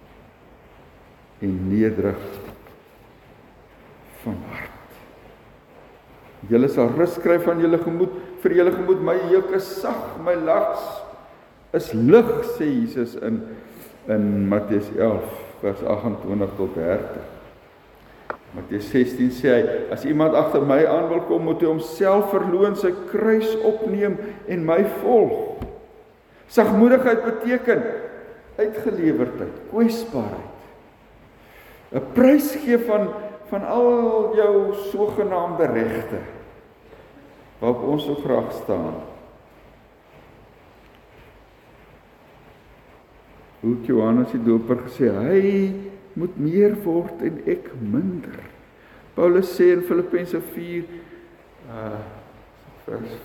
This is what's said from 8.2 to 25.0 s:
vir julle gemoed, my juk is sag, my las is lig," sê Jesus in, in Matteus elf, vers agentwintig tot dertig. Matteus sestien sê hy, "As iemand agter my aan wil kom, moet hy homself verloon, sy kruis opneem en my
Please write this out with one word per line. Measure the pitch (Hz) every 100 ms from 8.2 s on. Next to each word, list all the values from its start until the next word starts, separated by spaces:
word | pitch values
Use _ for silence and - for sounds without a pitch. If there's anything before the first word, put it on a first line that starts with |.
| - -
vir | 185
julle | 175 180
gemoed, | 180 185 190
my | 165 180 175
juk | 190 190 190
is | - -
sag, | - - - 165
my | 165 170
las | 160 165 - - - - - - - - - - -
is | 165 -
lig," | 113 120 220 - - - -
sê | 156
Jesus | 127 117 131 117 -
in, | 113 110 - - - - - - -
in | 107 104 101 98
Matteus | 104 104 104 - -
elf, | 110 104 - - - -
vers | 101 95
agentwintig | - 104 113 98 95 101 95 -
tot | 95 82
dertig. | 85 98 - - - - - - - - - - - - - - - -
Matteus | - 101 -
sestien | 135 123 - 123
sê | - 143
hy, | 120 - - -
"As | 110 139
iemand | 151 156 151
agter | - 147
my | 143 139 156
aan | 160 160
wil | 165 165
kom, | 170
moet | 165 160
hy | 165
homself | 160 - - 196 196 202
verloon, | 190 180 180 202 196
sy | 185 180 -
kruis | - 220 220 220 - 220
opneem | 214 214 202 202 175 - - -
en | 180 160
my | 170 208 -